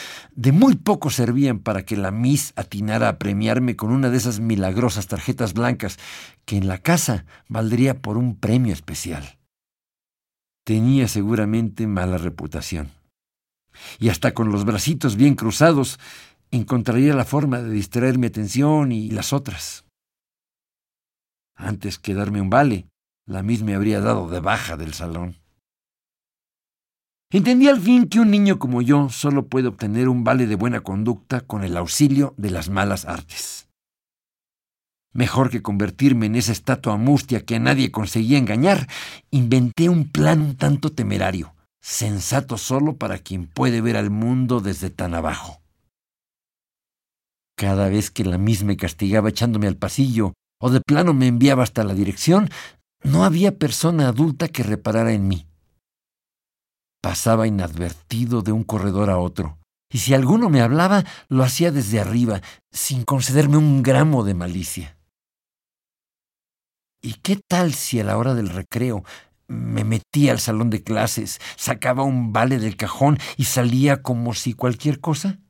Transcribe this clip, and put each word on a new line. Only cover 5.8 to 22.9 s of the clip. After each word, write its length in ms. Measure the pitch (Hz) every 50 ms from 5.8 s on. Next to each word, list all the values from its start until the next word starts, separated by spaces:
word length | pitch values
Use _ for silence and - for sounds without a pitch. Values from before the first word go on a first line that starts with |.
| 101 98 - - - - - - - - - _ _
que 100 | - 104
en 120 | 98 95
la 100 | 95 92
casa 480 | 92 - 165 170 165 - - 110 - - - - - _
valdría 520 | - 113 110 110 110 117 117 131 135 127 131
por 160 | 127 110 104
un 240 | 120 127 120 104 -
premio 340 | - 101 117 127 127 107 82
especial. 640 | - - - 76 - - 90 80 73 69 - - _ _ _ _ _ _ _ _ _ _ _ _ _ _ _ _ _ _ _ _ _ _ _ _ _ -
Tenía 440 | - 110 110 113 127 139 135 127
seguramente 800 | 113 - 107 98 107 120 110 107 104 110 117 113 104 98 - 113
mala 320 | 107 101 90 90 92 90 87
reputación. 720 | 85 87 80 82 85 76 - 76 - - 90 82 71 69 - _ _ _ _ _ _ _ _ _ _ _ _ _ _ _ _ - - - -
Y 120 | - 113 117
hasta 260 | 101 - - 127 -
con 160 | - 113 107
los 140 | 104 101 101
bracitos 500 | 110 107 101 - 143 165 131 - 127 101
bien 180 | 104 135 143 135
cruzados, 640 | - 113 113 - - 151 170 160 139 127 127 - - - - - - - - _ _ _ _
encontraría 640 | - 120 104 - 127 120 107 127 113 123 139 151 143
la 100 | 131 117
forma 340 | - 139 151 147 139 123 123
de 120 | 120 113
distraer 480 | 110 104 98 - - 120 123 131 127 127
mi 80 | 120
atención 640 | 110 - 110 107 98 - 127 143 151 156 151 143 131
y 180 | 117 107 107 107
las 240 | 110 101 - - 135
otras. 500 | 143 135 117 92 - - - - - _ _ _ _ _ _ _ _ _ _ _ _ _ _ _ _ _ _ _ _ _ _ _ _ _ _ _ _ _ _ _ _ _ _ _
Antes 420 | - - 98 104 95 - 101 -
que 160 | - - 107 95
darme 260 | 101 101 101 104 101
un 120 | 98 95
vale, 360 | 110 135 147 135 107 90 - -